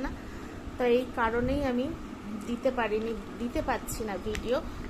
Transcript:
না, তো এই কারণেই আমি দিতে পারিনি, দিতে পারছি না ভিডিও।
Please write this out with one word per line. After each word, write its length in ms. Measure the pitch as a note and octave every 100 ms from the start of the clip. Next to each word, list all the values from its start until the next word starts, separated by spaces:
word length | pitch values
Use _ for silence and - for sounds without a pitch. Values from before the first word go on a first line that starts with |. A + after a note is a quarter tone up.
না, 60 | C#4 - - - - - - -
তো 60 | B3 A#3+
এই 80 | B3 -
কারণেই 440 | A3+ A#3 B3 C#4 C#4
আমি 140 | A#3+ C#4 E4+ - - - G#3+ -
দিতে 220 | A#3+ C4+ B3
পারিনি, 340 | A3 G#3+ A3+ G#3+ G3+ -
দিতে 220 | A#3+ D#4 C#4
পারছি 320 | A3+ - - G#3+
না 60 | F#3+ G#3+
ভিডিও। 280 | G#3 G#3 C4+ - -